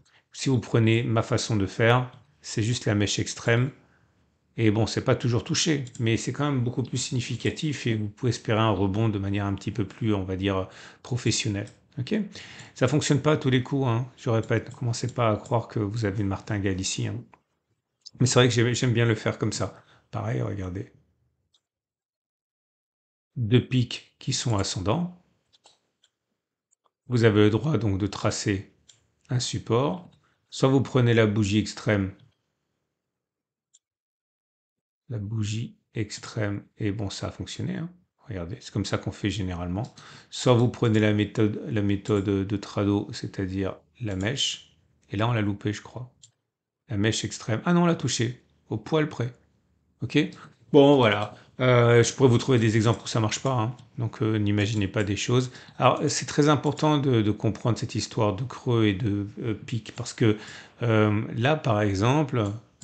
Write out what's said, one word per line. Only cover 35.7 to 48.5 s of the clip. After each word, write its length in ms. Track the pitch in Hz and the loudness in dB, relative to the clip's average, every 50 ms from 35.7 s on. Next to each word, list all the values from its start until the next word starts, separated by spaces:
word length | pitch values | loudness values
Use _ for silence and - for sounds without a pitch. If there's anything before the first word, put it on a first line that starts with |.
| - _ _ _ - | -12 _ _ _ -8
extrême, 680 | 117 107 - - - - - - - 107 101 101 101 - _ _ | -8 -8 -8 -10 -12 -14 -10 -6 -6 -4 -4 -4 -6 -10 _ _
et 140 | - 110 104 98 | -6 -4 -4 -4
bon, 160 | 107 101 95 | -4 -6 -8
ça 180 | - - - | -8 -8 -10
a 40 | - | -10
fonctionné, 440 | - - 95 - - - 113 - - | -10 -10 -12 -12 -10 -8 -8 -6 -6
hein. 140 | 120 165 175 - _ _ _ _ _ _ | -6 -8 -10 -12 _ _ _ _ _ _
Regardez, 300 | - 107 92 85 85 - - | -12 -10 -10 -10 -10 -12 -14
c'est 100 | - - | -12 -8
comme 140 | - 107 92 | -6 -6 -4
ça 120 | - - | -2 -4
qu'on 140 | 104 - - | -4 -4 -6
fait 180 | - - - 104 | -8 -4 -4 -4
généralement. 540 | 92 107 98 92 87 85 87 87 90 101 127 - - - - - - - - _ | -4 -4 -4 -6 -6 -6 -6 -6 -6 -6 -6 -8 -12 -18 -20 -20 -20 -20 -20 _
Soit 240 | - - - 135 123 | -10 -2 2 4 4
vous 160 | 113 123 120 | 4 4 2
prenez 300 | - - 123 120 107 110 | 0 0 0 2 4 4
la 140 | 107 107 104 | 4 4 4
méthode, 480 | 104 104 101 - - 110 104 104 - - | 2 0 0 0 0 0 0 0 -4 -6
la 140 | - 123 107 | -4 -2 0
méthode 440 | 101 101 101 98 - - 107 101 95 | 0 0 0 -2 0 0 0 0 2
de 320 | 104 101 98 98 104 107 | 0 0 0 0 -2 -4
Trado, 520 | 98 - - - 110 101 101 101 101 107 - | -6 -6 -6 -4 -2 0 2 2 0 -2 -4
c'est-à-dire 640 | 117 - - 107 - - 98 92 92 98 95 - - - _ _ _ - | -8 -10 -12 -10 -8 -6 -6 -4 -4 -4 -4 -4 -6 -10 _ _ _ -10
la 160 | 123 107 95 | -8 -6 -4
mèche, 640 | 92 95 107 120 120 - - - - - _ _ _ _ _ _ _ _ _ | -2 -2 -2 -2 -2 -4 -4 -4 -8 -12 _ _ _ _ _ _ _ _ _
et 80 | - | -4
là 100 | 101 110 | -2 0
on 60 | 120 117 | 0 0
l'a 80 | 110 | 0
loupé, 320 | 104 101 101 101 - 107 104 | 0 -2 -2 -4 -4 -4 -6
je 80 | - | -6
crois. 300 | - - - 117 123 123 _ _ - - _ _ _ _ _ _ _ _ _ _ _ | -8 -14 -14 -16 -16 -16 _ _ -20 -20 _ _ _ _ _ _ _ _ _ _ _
La 100 | - 110 | -6 -2
mèche 280 | 101 101 110 110 - - | 0 0 0 0 0 -4
extrême, 360 | 104 - - - - 110 110 - | -6 -8 -8 -6 -4 -4 -2 0
ah 80 | 175 175 | 2 2
non, 100 | 175 175 | 4 4
on 40 | |
l'a 80 | 170 170 | 4 2
touché, 460 | 165 - 123 - - 117 123 123 - _ _ | 0 -2 -2 -2 -2 -2 -2 -4 -8 _ _